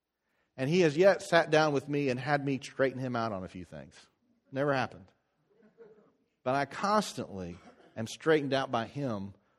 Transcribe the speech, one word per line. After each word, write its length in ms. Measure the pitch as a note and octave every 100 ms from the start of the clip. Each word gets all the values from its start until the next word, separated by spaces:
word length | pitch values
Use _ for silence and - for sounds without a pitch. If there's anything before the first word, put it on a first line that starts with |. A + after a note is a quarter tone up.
| _ _ _ _ _ -
And 120 | C3
He 120 | F3
has 160 | E3+ C#3+
yet 240 | F#3+ F3
sat 300 | - E3+ D#3
down 200 | D3+ D#3
with 160 | C#3 C#3
me 220 | D3 C#3+
and 100 | B2
had 240 | C3 D3
me 160 | C#3 C3+
straighten 380 | - - C3+ B2+
Him 160 | B2+ B2
out 160 | A2+
on 120 | G2
a 40 | F#2
few 160 | F#2
things. 300 | F2 D2+ C#2 - - _ _ _ _
Never 220 | C3+ C#3+
happened. 320 | C3+ A#2 F2+ F#2+ _ _ _ _ _ _ _ - _ _ _ _ _
But 120 | B2+ C3+
I 100 | C#3
constantly 920 | - G3+ G#3+ G3+ - G2 F#2+ F2 F2 - - _ -
am 120 | A2+
straightened 460 | - D#3 D#3 C3+
out 180 | C3+ C3+
by 140 | B2 A2
Him 500 | C#3 C#3 G#2+ G2 G2+ _